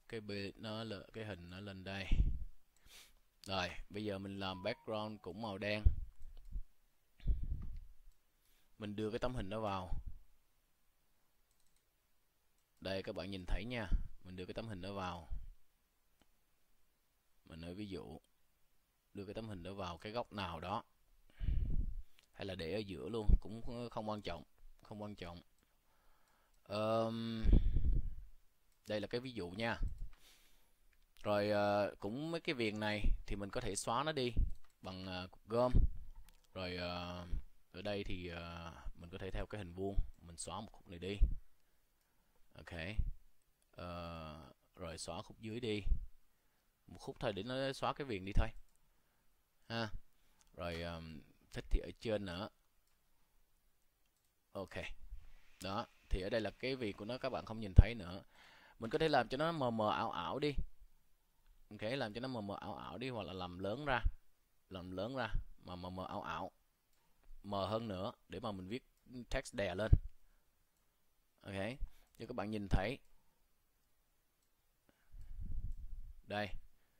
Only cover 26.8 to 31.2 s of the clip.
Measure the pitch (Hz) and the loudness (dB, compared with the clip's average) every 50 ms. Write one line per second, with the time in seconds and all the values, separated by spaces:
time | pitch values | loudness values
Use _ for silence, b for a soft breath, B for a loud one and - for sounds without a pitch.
26.8 | 107 110 113 113 113 113 113 113 113 113 113 113 104 B B B B B B B | 0 2 2 2 2 0 -2 -4 -4 -4 -2 4 8 B B B B B B B
27.8 | B B B B B B B B B B B - - - _ _ _ _ _ _ | B B B B B B B B B B B -18 -20 -20 _ _ _ _ _ _
28.8 | - - 104 107 98 98 - 120 123 131 123 110 90 87 92 107 113 117 107 - | -8 -4 -4 -4 -4 -2 -4 -4 -4 -4 -6 -6 -6 -6 -4 -4 -2 -2 0 0
29.8 | - - - - - - B B B B B B B B B B B B B _ | 0 0 0 -2 -6 -6 B B B B B B B B B B B B B _
30.8 | - - - - - _ - - | -20 -20 -20 -20 -20 _ -14 -6